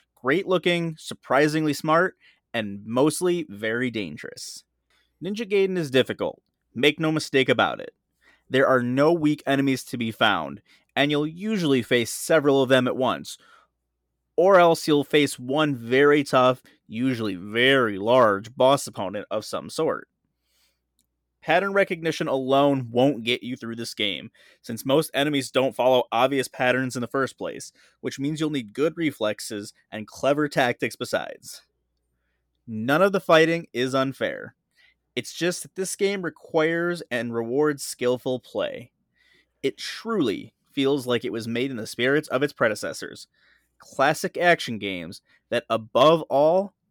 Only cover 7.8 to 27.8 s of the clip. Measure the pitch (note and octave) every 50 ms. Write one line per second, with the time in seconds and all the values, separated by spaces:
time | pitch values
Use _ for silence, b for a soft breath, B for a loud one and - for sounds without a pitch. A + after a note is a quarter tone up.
7.8 | - - - _ _ _ _ b b b b b b _ B2+ C3 C#3 - C3 B2+
8.8 | A#2+ B2 B2+ C3+ C#3+ D#3+ F3 E3+ D3+ D3+ D3+ D3 - C3+ C#3 C#3 C#3 C#3 C3 B2
9.8 | - - - A#2+ A#2 A2+ A2 - B2 G#2+ G2 E2+ D#2 C#2 C#2+ - b b b b
10.8 | b b b B2+ C#3 D3 D3+ C#3+ D3+ D#3 D#3+ F3 G3 G#3+ A3 G3 F3 D3 C#3 B2+
11.8 | A2 - C3 B2 A#2 - - - - - D#3 D#3 C#3 D3 C#3 C3+ C3+ B2 C3 B2+
12.8 | B2 B2 - A#2+ B2+ A#2+ F2+ C#2+ D2+ - - b b b b b b b b _
13.8 | _ _ _ _ _ _ _ _ _ _ _ - E3+ F#3+ G3+ F3+ F3 E3+ E3 -
14.8 | - - D3+ D3 C#3 - - D3+ D3 C3+ - - B2 B2 C3 D3+ D#3 D3+ C#3 A#2
15.8 | A#2 A#2 B2 C3+ C#3+ C#3+ D3 D3+ C#3 - - C3 B2+ B2+ B2 - _ b b b
16.8 | b _ G#2+ A2+ B2+ C3+ B2+ A2+ A2+ G#2+ F#2+ F2+ F2+ G#2 G#2+ A#2 B2 C3 C#3 C3+
17.8 | B2 A2 G2+ F#2 G2 A2+ B2 C3 A#2+ G#2+ G2+ G2 G#2 - - - B2+ C3 C#3+ C#3
18.8 | - - - - G#2 F#2 G2 G#2 - - - A2 G#2 - - F2 C#2+ E2+ - -
19.8 | E3 C#3+ F2 A#1+ - _ _ _ _ _ _ _ _ _ _ _ _ _ _ _
20.8 | _ _ _ _ _ _ _ _ _ _ _ _ - - D#3 F3+ G3 G3+ G3 G3
21.8 | F#3+ - F#3+ E3 D#3+ E3 D#3 - E3+ D3+ C3 C3+ C3 B2+ C3+ C#3 C#3+ C#3+ C#3 C3+
22.8 | B2+ A2+ A2+ A#2+ B2+ C#3+ C#3 G#2+ A2+ A2+ B2 - - A#2+ B2+ - - A#2 A#2 A#2
23.8 | A2+ - - - G#2+ G2+ F2+ C2+ C#2 - b b b b b b b - A#2 A2
24.8 | - C3+ C3+ E3 D#3 - - C3+ C#3+ D3+ D3 C#3 B2+ - - C3 B2+ C3+ A2 -
25.8 | B2 B2+ C3 B2 A#2 - A2+ A#2 B2 C3+ C#3 C3+ B2 - - - C3+ B2+ B2 B2+
26.8 | C3 B2+ - C3 A#2+ - - C3+ C3 A#2 - _ F#2+ E2 - - - - b b